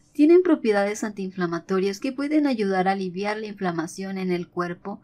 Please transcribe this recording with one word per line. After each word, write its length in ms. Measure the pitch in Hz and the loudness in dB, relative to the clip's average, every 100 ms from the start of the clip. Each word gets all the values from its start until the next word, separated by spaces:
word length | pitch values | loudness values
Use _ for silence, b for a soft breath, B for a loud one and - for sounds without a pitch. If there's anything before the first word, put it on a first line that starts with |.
| _ | _
tienen 300 | - 302 359 | 2 6 6
propiedades 640 | 359 302 220 202 202 214 220 | 6 2 2 2 0 -2 -6
antiinflamatorias 960 | 202 185 185 175 170 - 190 196 196 | -6 -8 -4 -4 -4 -2 0 0 -2
que 100 | 269 | -6
pueden 340 | 262 285 302 285 | -4 0 2 2
ayudar 440 | 226 196 190 185 | 0 0 2 0
a 20 | |
aliviar 460 | 196 185 175 202 214 | 0 -4 -6 -4 -4
la 100 | 214 | -8
inflamación 680 | 196 185 165 160 - 190 190 | -6 -4 -4 -6 -8 -8 -4
en 140 | 185 | -2
el 180 | 175 170 | -2 -4
cuerpo 520 | 180 175 175 196 220 | -6 -6 -6 -12 -14